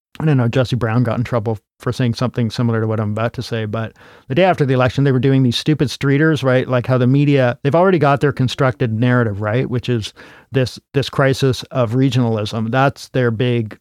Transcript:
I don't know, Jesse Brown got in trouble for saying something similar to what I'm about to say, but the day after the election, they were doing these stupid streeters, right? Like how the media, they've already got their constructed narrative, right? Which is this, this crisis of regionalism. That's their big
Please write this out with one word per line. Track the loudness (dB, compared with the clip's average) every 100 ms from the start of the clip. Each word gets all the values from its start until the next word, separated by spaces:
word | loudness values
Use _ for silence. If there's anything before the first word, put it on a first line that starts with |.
| _ -4
I | 0
don't | 2
know, | 2
Jesse | 0 0 -2
Brown | 0 0
got | 0 -2
in |
trouble | -2 -2 -2 -6 _ _
for | -8
saying | -2 -2
something | -2 -4 -2 -4
similar | -2 -2 0
to | -2
what | -2
I'm | -2
about | -2 -4
to | -6
say, | -8 -6 -6
but | -6 -8 -12 -20 -18 -6
the |
day | 0
after | 2 2
the | 2
election, | 2 2 2
they | 2
were | 2
doing | 2 4
these | 2 0
stupid | -2 0 -2
streeters, | -2 0 2 2 2
right? | 2 0 2
Like | -2 0
how | 2
the | 4
media, | 4 4 2 2 0
they've | 0
already | 2 4 4
got | 2 2
their | 0
constructed | 0 -2 0 -2 0 -2
narrative, | 0 2 2 0 -2
right? | -2 -2 -2
Which | -4 -2
is | -4 -4 -12 -20 -20 -6
this, | -2 -2 -4 _
this | -4 -2
crisis | 0 0 2 0 -2
of | -4 -4 -2
regionalism. | 2 2 2 0 -2 -4 -4 -2
That's | 0 0 -2 -6
their | -2 0
big | 0 -2 -2 -4 -8